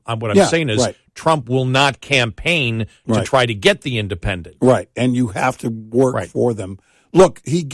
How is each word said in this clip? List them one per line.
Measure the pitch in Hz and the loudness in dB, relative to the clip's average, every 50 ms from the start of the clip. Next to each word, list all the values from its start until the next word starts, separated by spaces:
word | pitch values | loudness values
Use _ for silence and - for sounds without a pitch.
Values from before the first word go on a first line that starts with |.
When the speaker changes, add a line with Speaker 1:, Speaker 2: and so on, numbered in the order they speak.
| _ | _
Speaker 1:
Um, | - 117 113 | -8 -6 -4
what | 117 107 | -4 2
I'm | 104 | 4
Speaker 2:
Yeah, | 196 180 | 4 4
Speaker 1:
saying | - 165 170 160 127 | 4 2 0 0 0
is | 107 127 120 | 0 0 0
Speaker 2:
right. | 95 - - _ _ _ | -2 -4 -8 _ _ _
Speaker 1:
Trump | - - 160 160 147 117 117 | -4 0 0 0 0 -2 -2
will | 127 131 131 | -2 -2 0
not | 127 127 135 143 139 120 - | 0 2 2 2 2 0 -4
campaign | - - 143 131 120 113 - - - 160 175 151 127 117 113 113 107 - _ _ _ | -4 -2 0 0 0 -2 -4 -6 -4 -2 -2 -2 -2 -2 -4 -4 -6 -8 _ _ _
to | - 110 | -2 -2
Speaker 2:
Right. | 104 95 | -2 0
Speaker 1:
try | - 139 131 123 | 2 2 2 2
to | 117 110 | 0 -2
get | 101 - 202 202 - | 0 2 2 2 2
the | - 131 123 110 | -4 -6 -4 -4
independent. | 104 92 101 92 - 104 95 87 82 87 - _ | -4 -6 -8 -6 -4 -6 -6 -6 -8 -14 -6 _
Speaker 2:
Right, | 117 131 123 95 - - _ | 4 4 4 4 0 -6 _
and | - 123 127 123 | -2 -2 0 0
you | 127 123 107 | 0 -2 -2
have | 92 - - 135 131 - | -4 -4 -4 -4 -4 -4
to | - 120 | -8 -8
work | 113 110 107 110 113 127 135 127 123 | -8 -8 -10 -2 0 2 2 2 0
Speaker 1:
Right. | 110 90 82 | -2 -6 -6
Speaker 2:
for | - 117 117 120 113 | -4 -2 -2 -2 -2
them. | 104 95 95 98 - _ _ _ _ _ _ - | -4 -8 -12 -14 -16 _ _ _ _ _ _ 6
Look, | 170 190 160 - - - | 6 6 6 4 -4 -4
he, | 123 160 175 156 135 | -2 -2 -2 -2 -4